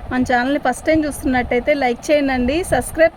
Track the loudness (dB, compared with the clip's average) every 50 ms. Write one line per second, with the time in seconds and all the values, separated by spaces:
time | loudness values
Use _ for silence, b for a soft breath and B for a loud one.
0 | B -6 -2 -2 0 0 0 0 0 0 -2 -2 0 -2 -2 -2 0 0 2 2
1 | 2 -2 -4 -4 -2 -2 0 0 0 0 -2 0 2 0 0 2 0 -2 -2 -2
2 | 0 2 2 2 2 2 0 0 0 0 0 -2 0 0 0 -2 -2 -2 0 2
3 | 2 2 2